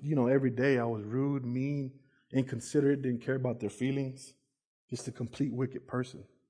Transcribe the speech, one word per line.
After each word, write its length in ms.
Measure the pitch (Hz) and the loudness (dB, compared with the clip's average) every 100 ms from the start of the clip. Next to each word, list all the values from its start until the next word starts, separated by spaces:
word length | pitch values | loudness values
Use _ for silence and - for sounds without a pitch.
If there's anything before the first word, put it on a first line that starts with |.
you 140 | 143 151 | -2 2
know, 120 | 120 | 4
every 220 | 135 131 | 4 4
day, 280 | 117 135 127 | 2 4 4
I 60 | |
was 180 | 117 113 | 2 -2
rude, 440 | 104 123 139 139 123 | -2 0 0 0 -2
mean, 460 | 127 135 143 131 - _ _ _ | -2 -2 -2 -6 -10 _ _ _
inconsiderate, 720 | 135 131 117 - 151 139 143 | 0 0 -2 -2 2 4 4
didn't 200 | 131 120 | 0 -2
care 120 | 127 131 | 0 0
about 260 | 127 113 | 0 -2
their 80 | 104 | -4
feelings. 640 | - 127 139 131 131 - - _ _ _ _ - | -2 -2 0 -4 -6 -16 -20 _ _ _ _ -10
Just 180 | 123 - | -10 -8
a 60 | |
complete 400 | - 123 - 131 | -8 -6 -2 -2
wicked 340 | 120 127 - - | -2 -4 -4 -6
person. 380 | 123 127 78 - _ _ | -4 -4 -8 -20 _ _